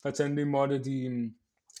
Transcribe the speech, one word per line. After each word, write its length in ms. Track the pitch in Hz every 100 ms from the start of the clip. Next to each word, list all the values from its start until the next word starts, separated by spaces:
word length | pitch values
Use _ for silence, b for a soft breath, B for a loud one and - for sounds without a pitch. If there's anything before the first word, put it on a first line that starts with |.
facendo 400 | 139 - 143 143
in 80 | 147
modo 280 | 139 139 139
di, 320 | 131 135 127
mm, 200 | 123 117 107 _ _ _ -